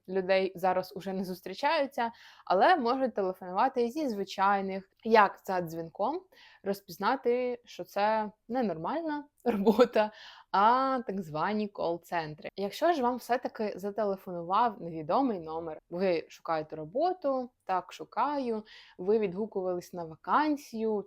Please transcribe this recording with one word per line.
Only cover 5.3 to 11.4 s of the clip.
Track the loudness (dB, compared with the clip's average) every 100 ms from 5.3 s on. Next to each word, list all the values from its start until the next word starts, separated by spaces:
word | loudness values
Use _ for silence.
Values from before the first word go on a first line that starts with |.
| 4
за | -4 -4
дзвінком, | -2 -8 -10 -4 -4 -4 -10 -20 -20 -10
розпізнати, | -6 -6 -8 -4 0 0 2 0 -2 -6
що | -12 -14
це | -8 0 2 0 -2 -10 -6
не | -2
нормальна | 0 -2 -4 -4 -4 -6 -8
<laughs> | _
робота, | -2 2 4 6 4 4 0 -4 -20 -20 -2
а | 4 6 4 2 -2 -4
так | -8
звані | -6 -4